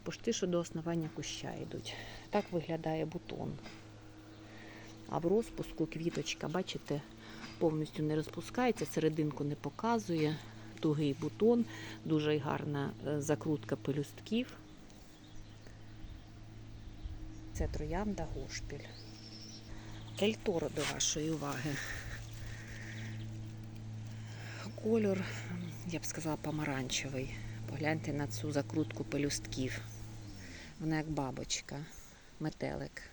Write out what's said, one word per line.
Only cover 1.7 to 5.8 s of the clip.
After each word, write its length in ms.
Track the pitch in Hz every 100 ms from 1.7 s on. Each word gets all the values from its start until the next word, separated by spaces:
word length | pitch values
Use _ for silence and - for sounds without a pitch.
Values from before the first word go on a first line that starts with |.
| - - - - - -
Так 160 | 208 -
виглядає 540 | 175 151 160 160 160 156
бутон. 480 | 175 - - - - - - - - - - - - - - - - - - -
А 80 | 147
в 80 | 170
розпуску 600 | 202 233 - - -